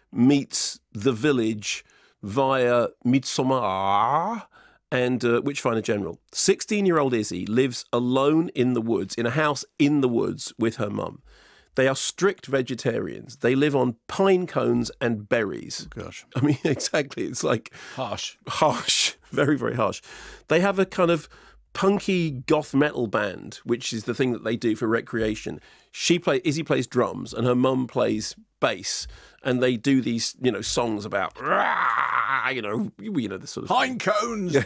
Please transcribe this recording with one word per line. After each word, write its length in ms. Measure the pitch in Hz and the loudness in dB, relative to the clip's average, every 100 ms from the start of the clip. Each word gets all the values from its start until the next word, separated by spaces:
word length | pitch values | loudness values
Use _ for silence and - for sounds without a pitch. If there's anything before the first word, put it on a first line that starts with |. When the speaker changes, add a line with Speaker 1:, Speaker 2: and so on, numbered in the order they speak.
| _ | _
Speaker 1:
meets 680 | 110 123 143 - - - - _ | 4 6 6 2 -4 -4 -6 _
The 200 | 104 120 | -2 0
Village 720 | 110 147 131 110 107 101 - - _ _ _ | 2 2 2 2 -2 -6 -8 -10 _ _ _
via 680 | 101 113 135 131 123 120 113 - | -4 0 2 2 4 4 2 -2
Midsommar 1400 | 123 131 - - 131 131 107 95 98 101 113 147 185 226 - _ _ _ _ | 2 2 2 -2 0 2 0 0 2 2 2 0 -2 -6 -12 _ _ _ _
and, 340 | 127 123 127 | 0 0 0
uh, 180 | 120 117 | 2 2
Witchfinder 380 | - 143 127 113 | 0 -2 -2 -2
General. 380 | 104 104 92 85 _ | -2 -2 -4 -10 _
Sixteen-year-old 840 | - - 196 - 208 196 160 139 | 0 2 2 0 2 4 4 4
Izzy 320 | 120 104 90 101 | 2 0 -4 -2
lives 380 | 113 135 123 - | 2 2 -2 -4
alone 580 | 120 123 131 143 156 175 | -2 2 4 4 4 2
in 200 | - 127 | 0 2
the 60 | 123 | 2
woods, 340 | 113 101 98 - | 0 -2 -2 -4
in 100 | 117 | -2
a 40 | |
house 340 | 135 151 139 - - | 0 0 -2 -8 0
in 220 | 143 147 | 4 4
the 80 | 131 | 2
woods 440 | 113 98 95 - - | 2 0 -4 -10 -2
with 180 | 113 - | -2 -2
her 140 | 104 | -4
mum. 320 | 104 87 - _ - - _ _ | -4 -6 -10 _ -20 -20 _ _
They 140 | - 131 | 0 2
are 80 | 131 | 2
strict 500 | - - 190 196 - | -4 0 0 0 -2
vegetarians. 920 | 135 127 123 135 113 92 - - - | -2 -2 -2 -2 -2 -6 -10 -16 -2
They 180 | 120 135 | 2 4
live 180 | 147 | 4
on 220 | 139 127 117 - | 4 2 -2 -8
pine 400 | - 196 185 175 | 2 4 4 2
cones 460 | 135 120 120 117 - | 0 2 2 0 -2
and 280 | 120 110 104 | -2 -2 -2
berries. 600 | 117 101 60 - - - - | -2 -2 -6 -10 -12 -12 -14
Speaker 2:
Oh, 40 | |
gosh. 200 | 85 - - - | -14 -14 -8 0
Speaker 1:
I 40 | |
mean, 180 | 143 131 | 2 2
<laughs> 40 | |
exactly. 600 | 170 135 - 165 139 - | 0 0 0 -2 -2 -6
It's, 180 | 90 127 | -6 -2
like, 300 | 151 113 - - - - | -2 -2 -4 -18 -16 -8
Speaker 2:
Harsh. 400 | 120 104 - - - | -8 -6 -10 -12 -8
Speaker 1:
harsh. 680 | - 156 120 - - - - | 2 2 2 0 0 0 -4
<laughs> 80 | - | -6
Very, 260 | 131 143 143 | 0 2 2
very 160 | 117 | 0
harsh. 260 | 123 101 - - - - - _ | 0 -2 -2 -12 -20 -18 -20 _
They 140 | 160 | 2
have 180 | 196 190 | 2 2
a 80 | 190 | -2
kind 240 | - 175 | 2 2
of 180 | 165 - - - - _ | 2 -2 -20 -20 -20 _
punky 580 | - 190 202 - 180 165 | 0 2 2 0 0 0
goth 420 | 131 - 151 147 | -4 0 0 2
metal 360 | 135 147 135 113 | 2 2 0 -2
band, 500 | 107 104 90 - - | 0 -2 -4 -12 -14
which 280 | - 120 - | -4 -4 -2
is 120 | 113 | -6
the 100 | 107 | -4
thing 160 | 117 131 | 0 0
that 140 | 113 | 0
they 100 | 110 113 | -2 -2
do 200 | 120 107 | 0 0
for 100 | 113 | 0
recreation. 720 | 113 117 117 110 110 - 80 - - _ | -2 -2 -4 -2 -4 -8 -12 -16 -20 _
She 300 | - - 170 | -6 2 2
play-, 200 | 180 139 | 2 0
Izzy 180 | 160 143 | 0 -4
plays 240 | 156 131 127 | 0 0 0
drums 480 | 123 101 98 - | 0 0 -2 -8
and 100 | 113 | -2
her 120 | 123 123 | 2 4
mum 320 | 131 131 123 | 2 2 -2
plays 480 | 127 113 110 - - _ _ | 0 0 0 -6 -12 _ _
bass, 480 | 131 98 - - - - - _ | -2 -2 -6 -6 -8 -16 -20 _
and 180 | 135 127 | -2 2
they 160 | 127 120 | 2 2
do 240 | 139 135 | 2 2
these, 360 | 120 117 - - | 2 -2 -4 0
you 120 | 127 | -2
know, 80 | 104 | 0
songs 440 | 113 - 120 104 | -2 -2 -2 -2
about, 360 | 101 101 92 - | -4 -4 -4 -6
rah, 1040 | 135 190 185 - 135 113 135 123 113 135 117 | -2 0 0 0 0 0 0 -2 0 -2 -2
you 120 | 131 | -4
know, 300 | 104 110 214 - | -4 -4 -4 -8
you, 180 | 214 180 | -6 -4
you 100 | 107 | -4
know, 100 | 95 | -6
the 100 | 131 | -8
sort 160 | - | -10
of 60 | - | -2
Speaker 2:
Pine 280 | 233 262 254 | 0 0 -2
cones! 560 | 254 208 233 220 180 | -2 0 -2 -4 0
Speaker 1:
<laughs> 0 | |
Yeah, 80 | 139 | 2